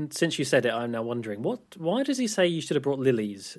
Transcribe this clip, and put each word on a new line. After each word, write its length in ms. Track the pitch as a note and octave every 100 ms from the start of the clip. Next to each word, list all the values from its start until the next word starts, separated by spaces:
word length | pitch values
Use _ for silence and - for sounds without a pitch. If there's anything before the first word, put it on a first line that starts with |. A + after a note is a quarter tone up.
| D3+
since 260 | - E3+ -
you 80 | C3+
said 200 | C#3 A#2+
it, 80 |
I'm 180 | A2+ A#2+
now 100 | A#2
wondering, 380 | A2+ A#2+ A2 G#2
what, 180 | C#3+ B3 _ -
why 260 | E3 A3
does 140 | C#4+ C4
he 100 | A#3
say, 200 | G#3 F3+
"You 120 | E3
should 140 | - D3+
have 80 |
brought 160 | C#3 C3+
lilies"? 580 | C3 A#2+ G#2+ G2 -